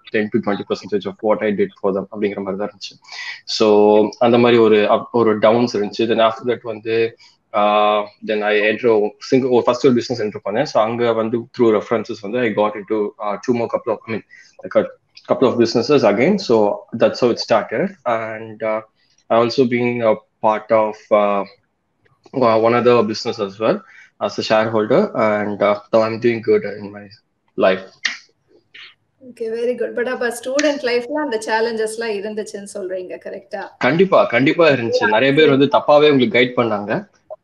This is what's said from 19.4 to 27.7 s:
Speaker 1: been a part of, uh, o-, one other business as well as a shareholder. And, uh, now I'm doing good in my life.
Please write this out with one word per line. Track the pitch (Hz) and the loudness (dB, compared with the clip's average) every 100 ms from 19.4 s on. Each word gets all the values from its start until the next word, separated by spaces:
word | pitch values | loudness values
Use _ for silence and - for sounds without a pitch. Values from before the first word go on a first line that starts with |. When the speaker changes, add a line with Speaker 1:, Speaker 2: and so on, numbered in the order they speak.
| 120 117 | 2 2
Speaker 1:
been | 123 123 120 120 | 0 0 -2 0
a | 113 104 _ _ | 0 -2 _ _
part | 110 107 - | 0 0 0
of, | 113 107 101 - | 0 2 -4 0
uh, | 107 101 101 95 - _ _ _ _ _ _ _ | 2 2 -2 -6 -14 _ _ _ _ _ _ _
o-, | 135 123 113 | 0 2 4
one | 113 | 4
other | 120 117 120 107 | 4 4 4 2
business | 110 117 107 101 | -4 -8 -6 -8
as | 98 | -4
well | 110 208 - - - _ | -2 -2 -6 -20 -20 _
as | 107 - 110 | -6 -6 -2
a | 110 | 0
shareholder. | 113 113 104 139 202 - | 0 -2 0 0 0 0
And, | 110 104 104 101 | 0 0 -4 -2
uh, | 101 104 - | 0 0 0
now | 113 | 0
I'm | 110 110 | 0 0
doing | 120 113 110 | -2 -2 0
good | 107 101 104 | 0 0 -10
in | 104 | -14
my | 104 101 - _ _ _ - | -16 -20 -20 _ _ _ -2
life. | 101 | 0